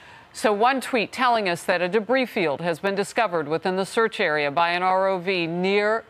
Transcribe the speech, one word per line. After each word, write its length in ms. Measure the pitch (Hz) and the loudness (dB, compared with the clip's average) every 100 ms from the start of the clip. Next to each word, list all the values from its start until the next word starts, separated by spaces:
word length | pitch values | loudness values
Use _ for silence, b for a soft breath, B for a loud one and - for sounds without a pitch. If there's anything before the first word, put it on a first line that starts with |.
| B B B | B B B
So 200 | - 233 | -2 0
one 280 | 208 233 269 | 4 2 2
tweet 320 | - 254 185 | -2 -2 -2
telling 360 | - 254 233 196 | 0 2 2 0
us 140 | 175 | -2
that 180 | - 180 | -2 0
a 80 | 180 | 0
debris 380 | 208 208 262 247 | 0 0 0 0
field 340 | 240 160 131 | 0 0 0
has 200 | 170 160 | -2 -2
been 160 | 196 196 | -2 -2
discovered 500 | 196 - 220 175 147 | -2 0 0 0 -2
within 300 | 160 190 185 | -2 -2 -2
the 100 | 190 | -2
search 320 | - 226 - | 0 0 0
area 320 | 185 151 143 | 0 0 0
by 200 | 139 170 | 0 0
an 120 | 175 | 2
R 240 | 185 185 190 | 2 2 2
O 140 | 190 | 0
V 260 | 175 185 165 | -2 -2 -2
near 580 | 170 185 202 208 220 | -2 0 2 2 -2